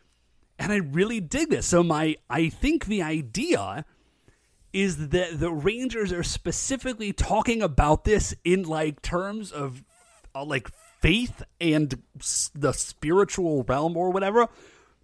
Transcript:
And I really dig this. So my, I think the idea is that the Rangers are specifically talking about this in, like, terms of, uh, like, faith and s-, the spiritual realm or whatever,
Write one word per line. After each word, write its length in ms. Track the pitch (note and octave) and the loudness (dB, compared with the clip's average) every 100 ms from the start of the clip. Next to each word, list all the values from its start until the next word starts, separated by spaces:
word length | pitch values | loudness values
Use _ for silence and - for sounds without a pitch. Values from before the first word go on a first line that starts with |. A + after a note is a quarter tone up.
| _ _ _ _ _ - | _ _ _ _ _ -8
And 120 | D#3+ | -2
I 60 | G#3 | -2
really 420 | D#3 D3+ G#3 A#3 | 0 0 0 0
dig 300 | D#3+ C4 D#4 | -4 -2 0
this. 160 | F#3 - | 0 4
So 140 | F3 | 4
my, 340 | E3+ D3+ D#3 D#3 _ | 4 2 0 -2 _
I 200 | B2+ E3 | -2 -2
think 360 | - C4+ D#4 G3 | 0 0 0 0
the 180 | G#3 | -2
idea 800 | D#3 D#3+ B2+ A2+ D#4+ D4 F#2+ G#2+ D3+ _ _ _ _ _ _ _ _ | -2 -4 -4 -4 0 0 0 -8 -10 _ _ _ _ _ _ _ _
is 360 | G3 G3 D3+ D3+ | -2 0 -2 -2
that 300 | F3 F3 D#3+ | 0 0 -2
the 120 | E3 | -4
Rangers 600 | D#3+ D3+ A3+ B3+ A3+ G3+ | 0 -2 -2 -4 -2 -2
are 120 | F3 | -2
specifically 920 | E3 - F3+ E3+ - C4+ B3+ A3 G#3 | -4 -4 -4 -4 -4 -4 -4 -4 -6
talking 480 | - - G3+ A#3 A3+ | -2 0 2 2 2
about 420 | G3 C3 D3 D#3 | 2 2 4 4
this 320 | - G#3 - - | 4 2 2 -4
in, 200 | E3+ F#3 | 2 2
like, 380 | E3+ D#3 D#3 D3 | 2 -2 -2 -4
terms 500 | - F3 G3 A3 G3+ | -4 -4 -4 -8 -10
of, 320 | D3 C#3 B2+ - _ - - - C3+ | -8 -8 -8 -18 _ -20 -20 -14 -10
uh, 80 | |
like, 260 | D3 C#3+ - - - _ | -4 -4 -4 -14 -20 _
faith 400 | D#3 G3+ A#3+ - - _ | 2 4 0 -6 -16 _
and 400 | E3+ D3+ D3 B2+ - C#3 | 2 2 2 -4 -12 -12
s-, 320 | - - - D3 | -6 -4 -4 -2
the 180 | C#3 | -2
spiritual 880 | B2+ - - D3 F3+ G3+ - F3 D3 | -2 -6 -6 2 4 4 2 0 0
realm 320 | B2 C3 D#3+ E3+ | 2 0 0 0
or 140 | F3+ | 0
whatever, 380 | F#3 F#3+ A3 A#3 - - - _ _ | 0 2 4 2 0 -20 -20 _ _